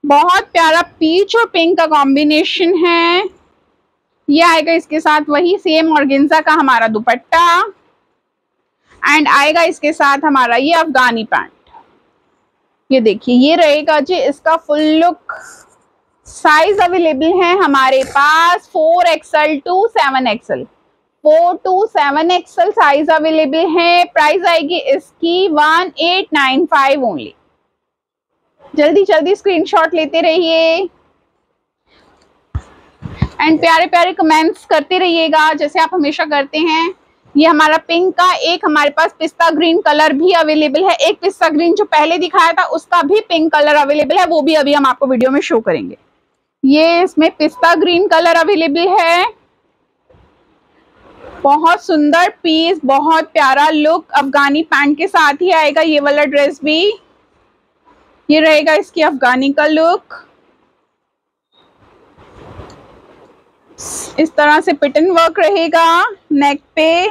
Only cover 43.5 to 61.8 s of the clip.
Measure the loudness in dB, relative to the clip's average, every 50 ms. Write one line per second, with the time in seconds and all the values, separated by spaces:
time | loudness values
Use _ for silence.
43.5 | 0 2 2 2 2 0 0 0 0 -2 0 0 0 0 0 0 0 0 0 0
44.5 | 0 0 0 0 0 0 0 0 0 0 -2 -2 0 0 0 0 0 -2 -2 -2
45.5 | -4 -2 -2 -2 -4 -4 -6 -10 -14 _ _ _ _ _ _ _ _ _ _ _
46.5 | _ _ 0 2 2 4 4 2 2 2 0 -2 0 -2 -2 -2 -2 _ -4 -4
47.5 | -2 -2 0 0 2 2 0 0 0 0 0 2 0 2 2 2 2 0 0 0
48.5 | 0 0 0 -2 -2 -2 0 0 0 0 0 0 0 0 -2 -4 -6 _ _ _
49.5 | _ _ _ _ _ _ _ _ _ _ _ _ _ _ _ _ _ _ _ _
50.5 | _ _ _ _ _ _ _ _ _ _ _ -20 -20 -20 -20 -20 -20 -6 -2 -2
51.5 | -2 0 2 0 0 0 -2 -2 -2 0 0 2 2 2 0 -2 -4 _ _ -2
52.5 | -2 0 0 -2 -2 -4 -2 -2 0 0 2 0 0 0 -2 -2 _ 0 0 2
53.5 | 2 2 2 0 0 0 0 0 0 -2 -4 _ -2 -2 -2 0 0 0 0 0
54.5 | 0 -2 -2 -2 -2 0 0 0 0 0 -2 -2 0 2 2 2 0 0 0 0
55.5 | 0 2 0 0 0 0 0 2 0 0 0 0 0 0 0 0 0 0 0 0
56.5 | -2 -4 -4 -2 -2 0 0 -2 -2 -4 _ _ _ _ _ _ _ _ _ _
57.5 | _ _ _ _ _ _ _ _ _ _ _ _ _ _ _ 0 0 2 4 4
58.5 | 2 2 2 2 0 0 -2 -4 _ -2 -2 -2 0 0 0 0 0 0 -2 -2
59.5 | 0 0 0 0 0 2 2 0 0 -2 _ _ -20 -20 -20 _ _ _ _ _
60.5 | _ _ _ _ _ _ _ _ _ _ _ _ _ _ _ _ _ _ _ _
61.5 | _ _ _ _ _ _